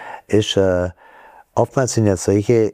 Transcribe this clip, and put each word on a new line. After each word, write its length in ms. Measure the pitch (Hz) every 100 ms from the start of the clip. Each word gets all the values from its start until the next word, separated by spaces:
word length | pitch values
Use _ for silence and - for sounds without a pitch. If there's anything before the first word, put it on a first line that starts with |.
| - - -
Ist, 300 | 101 - -
äh, 320 | 95 90 90 - - - - - _
oftmals 400 | - 113 - 127
sind 140 | - 107
ja 100 | 92
solche 560 | - 101 104 117 104